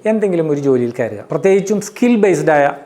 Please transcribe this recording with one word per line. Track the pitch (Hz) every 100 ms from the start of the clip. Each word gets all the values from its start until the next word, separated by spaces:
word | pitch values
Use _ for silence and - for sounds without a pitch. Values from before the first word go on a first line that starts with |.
| 214
എന്തെങ്കിലും | 220 202 170 156
ഒരു | 143
ജോലിയിൽ | 139 127 120 120
കയറുക. | 113 104 -
പ്രത്യേകിച്ചും | 147 196 - 190 208
സ്കിൽ | - - 247 233
ബേസ്ഡ് | 202 156 156
ആയ | 147 143 143